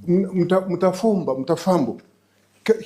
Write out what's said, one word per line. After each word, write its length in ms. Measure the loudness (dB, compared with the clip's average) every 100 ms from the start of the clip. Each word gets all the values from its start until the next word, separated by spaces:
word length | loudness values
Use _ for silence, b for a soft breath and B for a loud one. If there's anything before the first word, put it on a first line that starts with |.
| 0
m-, 220 | 0 2
mta-, 260 | 0 2 2 0
mtafumba, 680 | 0 0 0 0 0 -2 -4
mtafambo. 640 | -2 -2 0 0 0 -6 -14 _ _ _ _ _
Ka-, 100 | 0 0